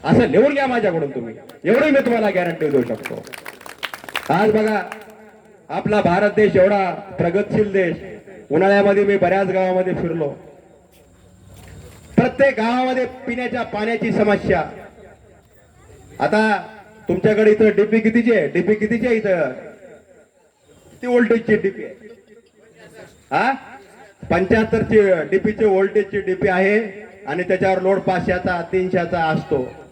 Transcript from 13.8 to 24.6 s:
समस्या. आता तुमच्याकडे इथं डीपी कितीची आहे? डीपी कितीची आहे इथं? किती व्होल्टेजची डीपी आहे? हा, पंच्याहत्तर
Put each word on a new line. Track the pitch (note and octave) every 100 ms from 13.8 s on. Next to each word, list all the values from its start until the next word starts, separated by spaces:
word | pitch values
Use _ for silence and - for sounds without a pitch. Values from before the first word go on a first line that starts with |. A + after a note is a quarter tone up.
| G#3+ A#3 A#3
समस्या. | G#3+ G#3 G3+ - F3+ D3+ - - - - - - _ _ _ _ _ - - - -
आता | C#3+ G#3+ A3 G3 E3+ - - - -
तुमच्याकडे | F#3+ A3 G#3 G#3+
इथं | G#3+ G#3+
डीपी | G3+ G#3+ A3
कितीची | A3 A3+ A3+
आहे? | A3 C#3+
डीपी | F3+ F3+
कितीची | G#3+ G#3+ A#3 B3
आहे | A3+
इथं? | G3+ F3+ C#3 - - - - - _ - _ _ _ _ _ _ -
किती | - B3
व्होल्टेजची | A#3+ A3+ A#3 A3 G#3+
डीपी | F#3+ A3
आहे? | - - G#3+ - _ A3 A3+ _ _ _ - - - - _
हा, | D3+ A#3 C4+ - - - - - _ -
पंच्याहत्तर | E3 F#3 A3